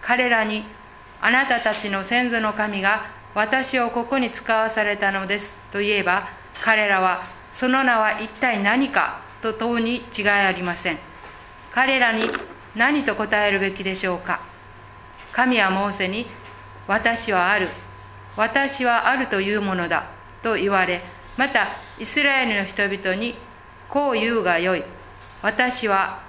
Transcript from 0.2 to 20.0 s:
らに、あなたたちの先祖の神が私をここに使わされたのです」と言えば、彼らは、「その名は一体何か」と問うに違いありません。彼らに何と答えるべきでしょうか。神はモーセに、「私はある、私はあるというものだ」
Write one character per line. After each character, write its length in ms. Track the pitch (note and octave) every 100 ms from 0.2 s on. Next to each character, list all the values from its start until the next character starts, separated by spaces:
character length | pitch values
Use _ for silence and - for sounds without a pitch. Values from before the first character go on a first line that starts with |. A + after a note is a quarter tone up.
| B3
ら 160 | A3+
に、 220 | G#3+ G#3+ G#3+ - - - - -
あ 80 | G#3+
な 160 | B3+ C4+
た 140 | A#3
た 160 | A3+ G#3+
ち 140 | G#3
の 140 | G3
先 280 | F#3+ A#3+ B3
祖 80 | A#3
の 140 | G#3+
神 280 | G#3+ G#3+ G3
が 240 | G3 G#3+ - - - G#3
私 440 | G#3+ C4 C4 B3+
を 120 | A#3
こ 140 | A#3 A#3
こ 120 | C4+
に 140 | A#3+
使 200 | - -
わ 200 | A3 A3
さ 120 | A3
れ 140 | G#3 G#3
た 140 | G3
の 160 | G3 F#3+
で 100 | G#3
す」 180 | - - -
と 80 | G3+
言 200 | G#3 G#3
え 40 |
ば、 260 | F3+ F#3+ - - - -
彼 240 | A3+ G#3+ G#3
ら 120 | F#3+
は、 220 | F#3 - - - -
「そ 140 | - B3+
の 160 | C4
名 160 | B3+ A3+
は 200 | G#3+ G#3+
一 80 | A3
体 320 | - B3+ G#3
何 260 | G3+ B3 C#4
か」 300 | F3+ D3+ - - -
と 100 | A3+
問 280 | A3 A#3 A#3
う 20 |
に 200 | A3+ B3 - -
違 60 |
い 60 | G#3
あ 220 | G3+ G3
り 120 | F3+
ま 120 | F3+ E3+
せ 160 | F3+
ん。 60 | D3+ - - - - - - -
彼 280 | B3 C4 C4
ら 120 | A#3+
に 200 | A3 A3 - - - - G#3+
何 280 | B3+ D4+
と 120 | C#4 G#3
答 320 | G#3 G#3 G#3
え 40 |
る 80 | G3
べ 120 | G3
き 120 | G3
で 120 | F#3+ F#3
し 120 | F#3+
ょ 80 | F3
う 40 |
か。 200 | - - - - - - - - - - -
神 280 | - B3+ A#3
は 80 | F#3+
モ 220 | F#3+ G3+
ー 20 |
セ 140 | F#3+ F#3
に、 200 | G#3+ A#3+ - - - - - -
「私 440 | G#3+ A3+ A#3 A3
は 200 | F#3 F#3
あ 80 | G3+
る、 100 | F3+ - - - - - - -
私 480 | A3+ C#4 C#4 C4+
は 240 | B3 A#3 A3+
あ 60 | C4
る 120 | C4
と 140 | G3
い 120 | G3
う 80 | G#3
も 140 | G3+ F#3
の 120 | E3+
だ」 180 | E3